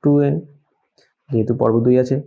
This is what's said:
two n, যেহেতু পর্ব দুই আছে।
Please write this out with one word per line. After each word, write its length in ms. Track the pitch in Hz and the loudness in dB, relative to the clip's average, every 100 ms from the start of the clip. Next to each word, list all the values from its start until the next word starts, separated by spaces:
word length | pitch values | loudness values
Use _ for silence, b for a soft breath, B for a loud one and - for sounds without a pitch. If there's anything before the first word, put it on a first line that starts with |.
two 160 | 147 147 143 | 2 2 0
n, 40 | 156 - _ _ _ _ _ _ _ _ | -2 -8 _ _ _ _ _ _ _ _
যেহেতু 240 | 120 110 113 | -4 -2 0
পর্ব 140 | 117 113 120 | 0 2 2
দুই 100 | 123 | 0
আছে। 120 | 127 135 | 0 -4